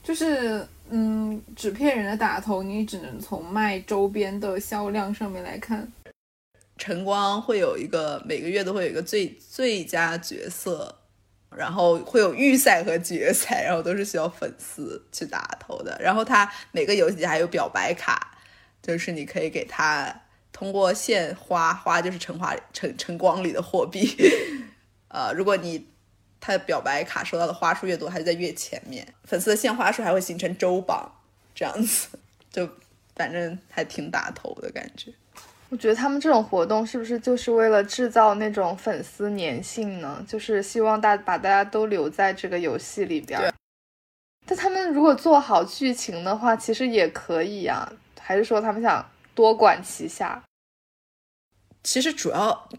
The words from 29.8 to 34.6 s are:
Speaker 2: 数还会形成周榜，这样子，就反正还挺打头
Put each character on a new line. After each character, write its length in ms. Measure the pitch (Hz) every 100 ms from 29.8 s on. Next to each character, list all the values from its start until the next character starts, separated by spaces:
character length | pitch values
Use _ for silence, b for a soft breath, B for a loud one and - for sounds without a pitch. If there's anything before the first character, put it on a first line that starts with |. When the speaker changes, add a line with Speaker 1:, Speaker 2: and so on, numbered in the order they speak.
| 269
Speaker 2:
数 100 | 320
还 120 | 202
会 80 | 185
形 180 | 185 180
成 180 | 180 180
周 220 | 180 180
榜， 320 | 185 - - _ _ _ _
这 120 | -
样 180 | 147 214
子， 240 | 226 - - - _ _ _
就 200 | - 175 - _ _ _ -
反 120 | 156
正 300 | 175 170 185 _
还 140 | -
挺 260 | - - 151
打 220 | 175 -
头 260 | - - -